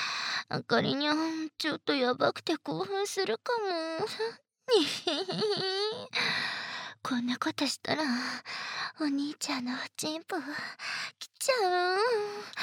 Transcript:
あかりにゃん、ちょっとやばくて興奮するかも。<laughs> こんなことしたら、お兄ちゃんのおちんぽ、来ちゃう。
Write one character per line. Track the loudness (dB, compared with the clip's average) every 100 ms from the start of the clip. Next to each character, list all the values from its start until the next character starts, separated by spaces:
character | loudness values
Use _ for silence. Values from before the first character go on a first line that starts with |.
| -4 -4 -2 -4 -2
あ | -6
か | 2 2
り | 2 2
に | 2
ゃ |
ん、 | 2 0 -2 -6 -2
ち | -2
ょ | -2
っ |
と | 0
や | 2 4
ば | 4 2
く | 2
て | -2 -2
興 | 0 -2
奮 | 0 0 0
す | 0 0
る | 0
か | 0 0
も。 | 0 -2 -2 -4 -4 -2 -4 -6 _ _ 4
<laughs> | 6 6 0 0 0 0 0 0 0 0 0 -2 -4 -6 -2 0 0 -2 -4 -6 -8 -10 -8
こ | -2 0
ん | 2
な | 0
こ | 0
と | 0 -2
し | -2
た | -2 0
ら、 | 2 0 -2 -6 -8 -8 -6 -6 -6 -2
お | 0
兄 | 2 -2 -4
ち | -4
ゃ | -2
ん | -2
の |
お | -4 -6 -4
ち | -4 -4
ん |
ぽ、 | -4 -4
来 | -4 -6 -8 -8 -6 -4 -6 -10 -16 _
ち | 2
ゃ | 4 6 4 4 4
う。 | 4 4 0 -4 -8 -4